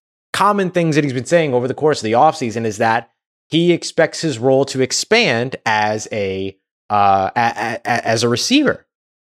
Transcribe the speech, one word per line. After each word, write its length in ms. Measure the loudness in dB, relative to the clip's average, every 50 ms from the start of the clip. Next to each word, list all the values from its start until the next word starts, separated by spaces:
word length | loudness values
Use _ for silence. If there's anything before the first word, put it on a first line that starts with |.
| _ _ _ _ _ _
common 400 | -2 0 2 2 2 2 0 -2
things 240 | 0 0 0 2 2
that 80 | 2 0
he's 80 | 0
been 140 | -2 -6 -2
saying 280 | 0 2 2 2 2 0
over 140 | 0 0 -2
the 60 | -2
course 260 | 0 0 0 0 0
of 60 | 0
the 80 | 0 2
offseason 520 | 4 4 4 2 0 -4 -6 -4 -4 -4
is 120 | -4 -2 0
that 340 | 0 0 0 0 -2 -6 _ _ _ _ _ _ _ _
he 240 | 0 2 2 2 2
expects 480 | 0 -2 -4 -2 0 0 0 -2 -4
his 180 | -6 -4 -4 -2
role 240 | 2 2 2 2 2
to 160 | 0 -2 -2
expand 800 | -2 -2 -2 -4 -2 0 0 2 2 2 0 0 -2 -4 -6 -6 -4
as 420 | -2 0 0 0 0 -2 -4 -6 -6 -6
a, 440 | -4 -4 -4 -4 -4 -6 -8 -10 _ _ _ _ _ _ -2
uh, 400 | 0 2 4 4 4 2 2 0 0
a, 40 | 0
a, 400 | 0 0 -2 -4 -4 -6 -6 -6 -4
a, 220 | -2 -2 -2 0 0
as 160 | 0 0 0
a 60 | 0
receiver, 580 | 0 -2 0 0 0 2 2 0 -2 -4 _ _ _ _ _ _ _ _ _ _